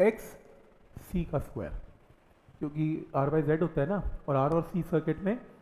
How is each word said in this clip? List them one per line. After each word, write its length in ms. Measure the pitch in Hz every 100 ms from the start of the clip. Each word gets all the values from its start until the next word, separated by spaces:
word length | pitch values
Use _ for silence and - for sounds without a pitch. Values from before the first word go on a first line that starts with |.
X 260 | 208 - - - - - - - - - -
C 200 | 180 165
का 140 | 143
स्क्वायर, 320 | - 117 92 - - - - - _ _ - -
क्योंकि 260 | 147 151 156 160 - 139
R 80 | 139
by 140 | 160
Z 200 | 143 160
होता 200 | 165 151
है 60 | 143
ना, 120 | 202 - - -
और 80 | 139
R 160 | 143
और 160 | 165 165
C 100 | 175 151
सर्किट 340 | 160 160 156
में 180 | 196 247 - -